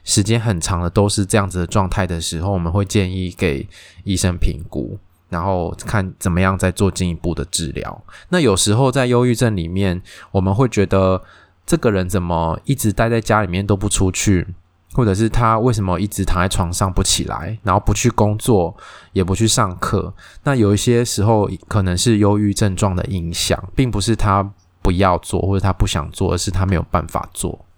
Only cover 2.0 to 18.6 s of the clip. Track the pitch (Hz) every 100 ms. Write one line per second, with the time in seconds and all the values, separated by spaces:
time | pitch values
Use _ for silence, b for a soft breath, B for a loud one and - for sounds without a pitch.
2 | 90 85 80 82 90 95 85 95 98 107
3 | 92 92 90 - 92 67 - B B B
4 | - 92 92 87 - 73 - - 62 101
5 | - _ _ 87 92 92 82 82 - 107
6 | 95 - 92 87 95 95 92 - 98 -
7 | 90 82 85 76 69 - 78 64 - -
8 | - B B 180 131 95 - 107 135 127
9 | 123 120 123 117 120 101 82 92 98 90
10 | B B B 101 95 98 131 - 95 95
11 | 95 92 b b b b - 165 120 98
12 | 90 95 87 82 82 85 - 139 113 98
13 | 117 117 110 107 98 87 104 98 101 -
14 | 95 92 - 92 - - _ _ _ -
15 | 117 98 110 120 117 113 123 110 95 85
16 | 101 - 92 90 92 - 85 87 98 90
17 | 95 - 65 55 78 113 98 95 - 104
18 | 120 - 104 107 - 107